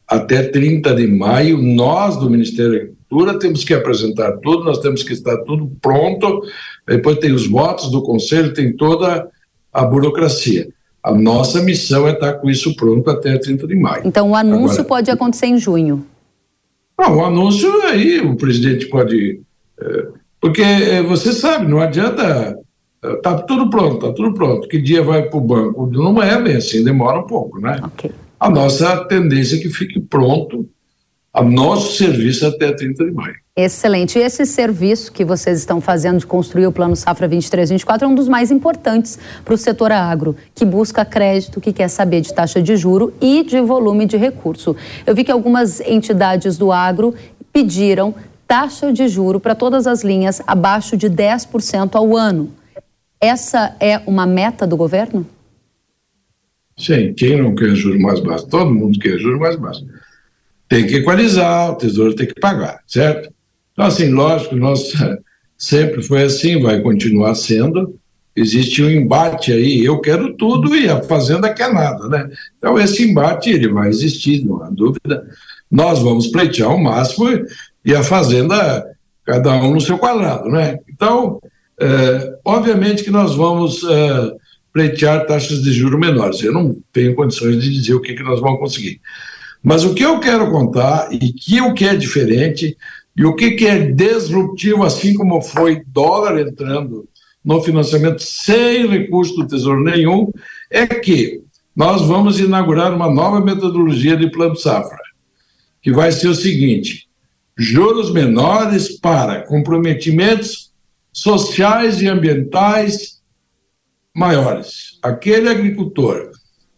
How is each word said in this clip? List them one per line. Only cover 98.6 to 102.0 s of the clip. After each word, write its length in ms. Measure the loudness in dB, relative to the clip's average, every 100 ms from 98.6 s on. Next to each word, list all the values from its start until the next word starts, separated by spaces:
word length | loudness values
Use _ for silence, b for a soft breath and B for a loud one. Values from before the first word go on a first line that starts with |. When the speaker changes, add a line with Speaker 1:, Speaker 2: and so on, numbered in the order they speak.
| 2 2 0
Speaker 1:
recurso 480 | 0 0 0 0
do 120 | -2 -4
Tesouro 360 | -2 0 0
nenhum, 480 | 0 2 2 2 0 -6 B B B
é 160 | -2 0
que 540 | -2 0 0 0 -6 -18 _ _
nós 280 | -2 0 2